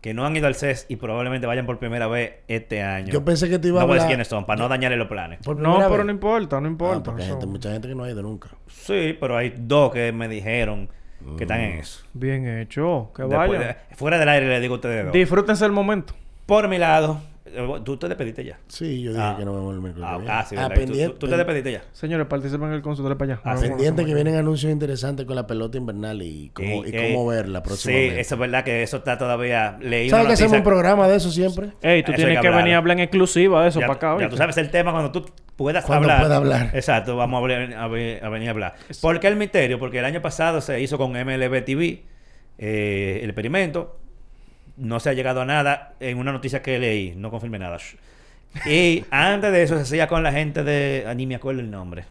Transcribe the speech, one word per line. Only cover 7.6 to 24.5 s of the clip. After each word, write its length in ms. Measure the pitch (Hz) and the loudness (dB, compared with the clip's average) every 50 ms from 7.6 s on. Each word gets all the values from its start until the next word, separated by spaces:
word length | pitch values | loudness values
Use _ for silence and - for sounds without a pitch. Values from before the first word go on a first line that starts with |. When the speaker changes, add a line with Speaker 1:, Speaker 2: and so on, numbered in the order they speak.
| - 101 | -6 -6
Speaker 2:
gente 160 | 104 110 110 127 | -6 -6 -8 -8
que 60 | 131 | -10
no 100 | 127 123 | -10 -8
ha 60 | 123 | -8
ido 120 | 117 104 98 | -8 -8 -8
nunca. 260 | 107 110 101 - - - - - | -8 -10 -10 -14 -18 -20 -20 -20
Speaker 1:
Sí, 480 | - - - - - 202 196 165 156 165 - | -20 -20 -18 -6 -4 -2 0 0 -2 -4 -4
pero 160 | - 127 120 | -4 -2 -2
hay 160 | 117 120 123 123 123 | 0 -2 -2 -4 -8
dos 340 | 117 117 139 147 143 127 - | -4 2 4 6 6 6 4
que 180 | 120 117 117 113 | 0 -2 -2 -2
me 140 | 113 113 113 | -4 -6 -6
dijeron 600 | 110 107 98 110 113 120 113 107 104 104 101 98 - - - - - - - 65 76 | -8 -8 -4 -4 -2 0 0 0 -2 -4 -6 -6 -10 -14 -16 -18 -18 -16 -14 -12 -8
que 80 | 80 - | -8 -4
están 160 | 90 107 113 | -4 -2 -2
en 160 | 113 104 90 | -2 -4 -6
Speaker 2:
Mm. 40 | 80 | -8
Speaker 1:
eso. 200 | 73 - - - - - - | -10 -12 -16 -18 -20 -16 -12
Speaker 3:
Bien 340 | 127 127 131 135 135 131 123 113 113 | -6 -4 -4 -4 -4 -4 -4 -6 -6
hecho, 500 | 113 110 - 139 151 175 175 139 110 104 - | -8 -8 -6 -2 -2 0 0 -2 -4 -8 -10
que 100 | - 131 | -8 -2
Speaker 1:
Después 260 | 131 139 151 170 196 | 0 2 2 2 2
Speaker 3:
vayan. 120 | 202 175 123 117 117 - - - | 2 0 -2 -4 -6 -10 -12 -20
Speaker 1:
de, 60 | - | -12
fuera 220 | - 139 151 165 170 | -4 0 2 4 4
del 100 | 156 147 | 6 6
aire 180 | 147 143 135 131 | 6 4 4 4
le 120 | 127 123 | 2 2
digo 140 | 120 123 123 | 2 0 -2
a 20 | |
ustedes 280 | 120 - 120 117 113 101 | -2 -2 -2 -2 -2 -2
dos. 80 | 92 - | 2 4
Speaker 3:
Disfrútense 540 | 180 185 - 175 196 202 208 214 170 214 | 4 4 6 4 4 4 4 2 4 4
el 60 | 208 202 | 2 4
momento. 420 | 202 202 196 214 196 - - - - - - - - - | 2 2 2 0 -2 -2 -6 -12 -16 -16 -20 -20 -18 0
Speaker 1:
Por 200 | - 202 214 208 | 4 4 4 4
mi 120 | 196 190 180 | 4 2 2
lado, 420 | 170 165 156 156 156 156 156 151 - - - - _ | 4 6 6 6 4 2 0 -4 -8 -16 -20 -20 _
eh, 200 | - - 120 123 123 143 - 113 | -16 -10 -6 -6 -6 -6 -6 -6
¿tú 120 | 120 139 | -6 -6
te 120 | 131 - 175 | -6 -4 -6
despediste 360 | 180 - 139 113 113 - 123 | -4 -4 -6 -8 -6 -10 -12
ya? 140 | 131 - - - - | -12 -14 -18 -20 -18
Speaker 2:
Sí, 340 | - - 165 160 139 127 123 | -12 -8 -6 -6 -4 -4 -4
yo 80 | 120 110 | -4 -2
dije 100 | 110 107 | -2 -2
Speaker 1:
Ah. 120 | 104 101 101 | -2 -2 -4
Speaker 2:
que 60 | 104 | -6
nos 100 | 98 98 | -6 -4
vemos 200 | 98 95 95 95 | -4 -6 -6 -6
el 60 | 92 92 | -6 -8
miércoles 260 | 92 85 85 87 95 | -8 -8 -8 -8 -8
Speaker 1:
Ah, 60 | 92 | -8
Speaker 2:
que 40 | 90 104 | -8 -6
viene. 100 | 117 107 | -4 -2
Speaker 1:
ah, 100 | 113 113 - | -2 -2 -4
sí, 60 | 104 | -4
Speaker 2:
Ah, 60 | 101 131 | -4 -4
Speaker 1:
¿verdad? 80 | 131 | 2
¿Y 40 | - | 2
tú, 120 | - 131 | 2 2
Speaker 2:
pendiente, 260 | 131 131 135 156 170 - | 2 -2 -2 -2 -2 -4
Speaker 1:
tú, 40 | - - | -6 -4
tú 20 | 131 | -2
te 60 | - | 0
despediste 360 | - 175 170 165 143 127 135 120 | 0 0 0 0 -2 -2 -4 -6
ya? 100 | - - - - | -8 -10 -14 -14
Speaker 3:
Señores, 340 | - - 156 165 160 151 | -10 -6 -4 -2 -2 -2
participen 420 | 131 156 139 135 139 139 147 151 156 | -2 -4 -4 -4 -4 -6 -4 -4 -4
en 60 | 156 | -6
el 80 | 151 143 | -6 -4
consultorio 360 | 151 147 139 135 135 139 135 | -6 -6 -4 -4 -4 -2 -2
para 140 | 139 135 131 | -2 -4 -4
allá. 60 | 113 - | -4 -4
Speaker 1:
Ah, 60 | 120 110 | -4 0
Speaker 3:
Nos 80 | 127 | 0
Speaker 1:
sí. 20 | 123 | 0
Speaker 3:
vemos 60 | 120 | 0
la 60 | 131 | 0
Speaker 2:
pendiente 80 | 131 135 151 160 160 | 2 0 2 2 2
Speaker 3:
semana 20 | 170 | 0
Speaker 2:
que 40 | 156 | 0
Speaker 3:
que 40 | 151 | 2
Speaker 2:
vienen 180 | 147 147 156 160 | 2 2 2 2
Speaker 3:
viene. 60 | 160 | 2
Speaker 2:
anuncios 320 | 156 156 | 2 0